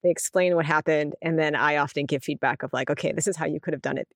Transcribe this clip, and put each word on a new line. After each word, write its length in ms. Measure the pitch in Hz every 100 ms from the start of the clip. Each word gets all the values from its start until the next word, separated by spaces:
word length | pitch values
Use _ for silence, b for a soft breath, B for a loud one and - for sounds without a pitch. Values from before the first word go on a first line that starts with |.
they 60 | 175
explain 460 | 170 - 185 180 170
what 100 | 151
happened. 500 | 156 156 156 147 -
And 160 | 165 160
then 160 | 151
I 220 | 147 147 147
often 300 | 143 - 139
give 180 | 143
feedback 400 | - 143 113 123
of, 80 | 135
like, 180 | 127 131
"Okay, 220 | 151 160
this 160 | 160 180
is 80 | 165
how 100 | 160
you 140 | 147
could 140 | -
have 80 | 147
done 160 | 139 135
it 100 | -